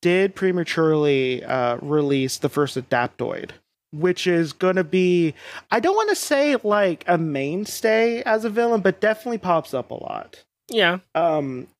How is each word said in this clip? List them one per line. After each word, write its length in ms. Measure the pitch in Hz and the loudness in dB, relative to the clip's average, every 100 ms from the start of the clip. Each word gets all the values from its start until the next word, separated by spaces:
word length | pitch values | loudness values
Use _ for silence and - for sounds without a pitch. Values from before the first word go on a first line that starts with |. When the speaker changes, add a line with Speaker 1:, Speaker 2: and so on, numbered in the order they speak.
Speaker 1:
did 360 | 175 180 196 190 | 0 2 2 0
prematurely, 1040 | 190 180 165 - 160 156 147 139 131 127 | -2 0 -2 2 2 4 2 2 0 -2
uh, 360 | 113 131 123 120 | -4 -2 0 -2
release 560 | 143 151 143 139 131 - | -2 0 2 0 -2 -2
the 100 | 139 | -2
first 280 | - 143 131 | 0 -2 -2
Adaptoid, 760 | 123 120 120 - 123 - - - _ _ _ | -2 -2 -2 -4 -6 -6 -10 -16 _ _ _
which 340 | 151 180 180 180 | -4 -2 0 0
is 240 | 170 160 | 0 0
gonna 320 | - 185 185 | -2 0 0
be, 500 | 160 185 180 180 165 - - - - | 0 2 2 2 0 -2 -14 -16 -4
I 80 | 226 | 0
don't 160 | 320 403 | 2 0
wanna 180 | 427 | 0
say, 400 | 392 - 269 294 247 | -2 0 0 2 0
like, 400 | 208 208 196 160 - | 2 2 2 0 0
a 100 | 175 | 0
mainstay 1040 | 165 139 139 175 208 - 220 220 233 233 | 0 -2 -4 -4 -6 -4 0 2 2 0
as 220 | 240 220 | 0 0
a 60 | 226 | 0
villain, 320 | 208 233 220 | 0 0 2
but 180 | 190 - | 0 0
definitely 380 | 214 220 247 226 | 0 0 -4 -4
pops 360 | 185 165 - | 0 0 0
up 160 | 131 - | -6 -6
a 40 | |
lot. 500 | - - - - - _ _ - | -10 -10 -10 -12 -20 _ _ -6
Speaker 2:
Yeah. 300 | 226 175 180 - 160 | 0 2 0 -4 -2
Speaker 1:
Um, 500 | 170 156 139 127 - - | 0 0 -2 -6 -12 -6